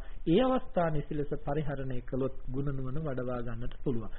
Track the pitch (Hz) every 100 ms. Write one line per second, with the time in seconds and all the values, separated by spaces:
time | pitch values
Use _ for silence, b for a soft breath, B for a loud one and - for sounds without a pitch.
0 | B B - 170 254 254 - - 165 151
1 | 139 151 143 147 - 143 147 139 131 127
2 | - 127 131 - - 127 143 131 131 139
3 | 156 131 123 123 120 117 120 - - 117
4 | 110